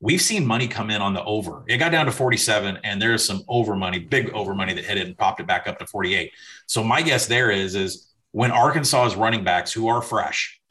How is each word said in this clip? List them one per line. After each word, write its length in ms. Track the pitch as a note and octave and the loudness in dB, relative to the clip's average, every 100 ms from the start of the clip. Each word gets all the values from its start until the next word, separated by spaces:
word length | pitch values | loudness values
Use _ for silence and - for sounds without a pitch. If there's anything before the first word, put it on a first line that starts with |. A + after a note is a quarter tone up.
We've 180 | G#2+ F#3 | -2 0
seen 260 | - G#3+ B2 | 0 0 0
money 200 | A2+ A#2+ | 0 -2
come 220 | - G#2 | -4 -4
in 140 | G#2+ | -2
on 100 | G2 | -2
the 100 | G2 | -2
over. 380 | G#2+ G#2+ G2 - - | -2 -4 -4 -10 -4
It 80 | B2 | 0
got 160 | E3 | 2
down 140 | E3 C3+ | 2 0
to 60 | |
forty-seven, 680 | - B2+ A2 - G#2+ G2+ F#2+ | 0 0 2 2 0 0 -6
and 160 | G#2+ G2 | -6 0
there's 220 | A2+ A2+ | 2 2
some 180 | - F#2+ - | 0 -4 -2
over 280 | A#2+ G#2+ G2 | 0 0 0
money, 220 | F#2 F2+ | -2 -4
big 320 | E2 C3+ A2 | -2 -2 0
over 240 | G#2+ G2 | -4 -4
money 180 | F#2+ F#2 | -4 -4
that 120 | F2+ | -4
hit 120 | - G2+ | -4 -4
it 100 | F2+ | -4
and 120 | - | 0
popped 220 | F#2+ F#2+ | 0 0
it 60 | F#2 | -2
back 200 | F2 G2+ | -2 -2
up 120 | F2+ | -8
to 80 | F2 | -10
forty-eight. 460 | G2+ F#2 F#2+ E2 - - - - | -4 0 0 -2 -12 -20 -20 -6
So 160 | A#2 | -2
my 200 | A2+ C3+ | 2 2
guess 240 | E3 B2+ - | 2 0 2
there 240 | A#2+ A#2 | 2 2
is, 240 | G2 F#2+ | 2 0
is 340 | G2 F#2+ - _ _ _ | -2 -4 -6 _ _ _
when 200 | G#2 A#2+ | -2 2
Arkansas's 680 | A2 D3 D#3 C3+ C3 A#2 G2 | 4 4 4 4 4 4 2
running 280 | A2 A2 | 0 2
backs, 280 | F#2 F2 - | 2 2 0
who 160 | A2 A2+ | 0 2
are 120 | A#2+ | 2
fresh, 580 | - G#2+ D#2+ - - - _ | 2 -2 0 -4 -6 -10 _